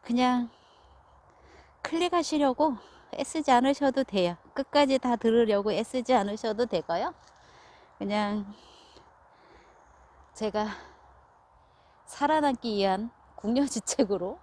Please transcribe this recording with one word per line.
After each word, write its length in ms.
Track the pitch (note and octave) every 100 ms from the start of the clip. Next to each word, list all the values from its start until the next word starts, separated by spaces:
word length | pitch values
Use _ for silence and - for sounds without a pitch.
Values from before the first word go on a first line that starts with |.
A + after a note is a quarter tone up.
그냥 480 | - A#3+ B3+ B3 A#3+ _ _ _ _ - _ _ _ _ - - - _
클릭하시려고 920 | - E4 F4 F4 D#4 D#4 C#4 B3 D4+ A#3 - - -
애쓰지 380 | - C#4 D#4+ D4
않으셔도 520 | B3 C4 C#4 C#4 C4
돼요. 340 | C4+ G3+ F3 F3 -
끝까지 440 | - C4+ C#4+ C#4+ C4
다 180 | B3+ A#3
들으려고 560 | A3+ A3+ A3+ G3+ G#3
애쓰지 420 | G3 A3+ C4 A#3+
않으셔도 520 | B3+ G3+ G#3+ A3+ G#3 A#3+
되고요. 480 | F3+ - E3+ D4 - - - - - - - - _
그냥 580 | G3 G#3 G#3 G#3 G3+ - - - - - - _ _ _ - - - - _ _ - - -
제가 340 | - G#3+ G#3+ G#3+ G3 - - - - _ _ _ _ _ _ _ _ -
살아남기 720 | - C#4+ D#4 D4 B3+ A#3 G#3
위한 360 | G3 F#3+ A3+ - - -
궁여지책으로 1040 | G#3 A#3+ C#4+ A#3 - - G#3+ G3 F3+ D#4+